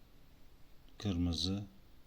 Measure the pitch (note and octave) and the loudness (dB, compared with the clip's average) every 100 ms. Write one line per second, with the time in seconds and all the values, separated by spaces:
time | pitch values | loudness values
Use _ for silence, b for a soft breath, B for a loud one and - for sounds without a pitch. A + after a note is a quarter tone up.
0 | - - - - - - - - - - | -18 -20 -20 -18 -18 -16 -16 -16 -16 -2
1 | G#2 F2 F2 E2+ F#2 G2+ G2+ - - - | 2 4 4 4 4 2 -2 -10 -20 -14